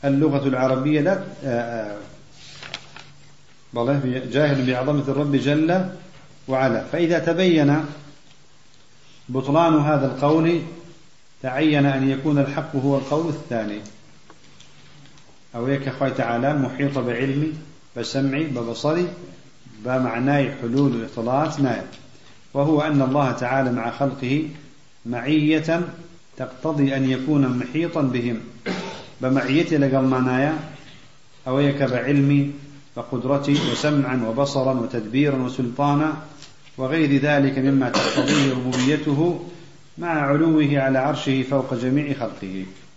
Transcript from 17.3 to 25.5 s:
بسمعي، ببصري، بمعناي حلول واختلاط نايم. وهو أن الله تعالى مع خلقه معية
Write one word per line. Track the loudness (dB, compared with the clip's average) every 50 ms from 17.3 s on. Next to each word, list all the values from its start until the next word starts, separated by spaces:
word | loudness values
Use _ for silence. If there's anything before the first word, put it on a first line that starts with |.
| 0 0 -2 -2 -4 -8 -12 -16 -20 -20 -20 -16 -10
بسمعي، | -8 -8 -4 -2 -2 0 0 0 -2 -2
ببصري، | -2 -4 -4 -4 -6 -6 -2 -2 0 0 0 -2 -2 -4 -10 -16 -18 -20 -20 -20 -20 -20 -20 -20 -20 -20 -12 -6
بمعناي | -2 0 0 0 0 -2 -2 0 2 2 2 2 0 -2 -6 -6
حلول | -2 0 2 2 2 2
واختلاط | 0 -6 -6 -6 -6 -4 0 0 0 0 0 0 0
نايم. | 0 0 0 -2 -6 -10 -14 -18 -20 -20 -20 -20 -20 -20 -20 -20 -20 -8 -2
وهو | 0 2 4 4 2
أن | 2 2 2 2 2
الله | 4 2 2 2 2 0
تعالى | -2 -2 0 0 0 2 0 0
مع | -2 -2 -4
خلقه | -2 -2 -2 -2 -2 -4 -2 0 0 0 0 -4 -8 -14 -18 -20 -20 -20 -20 -20 -20 -16 -8
معية | -6 -6 -4 -2 2 2 2 4 4